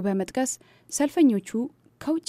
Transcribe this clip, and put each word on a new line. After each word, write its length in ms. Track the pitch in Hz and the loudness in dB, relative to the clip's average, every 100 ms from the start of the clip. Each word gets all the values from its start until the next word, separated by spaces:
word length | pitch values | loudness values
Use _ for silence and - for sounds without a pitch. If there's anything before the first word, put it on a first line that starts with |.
በመጥቀስ 500 | 196 196 185 - 262 - - - - | -2 -2 -2 -2 -4 -4 -12 -20 -10
ሰልፈኞቹ 600 | - 294 359 294 202 - 220 254 _ _ - | -2 0 6 4 4 -2 -6 -6 _ _ -12
ከውጭ 280 | - 320 | -4 -4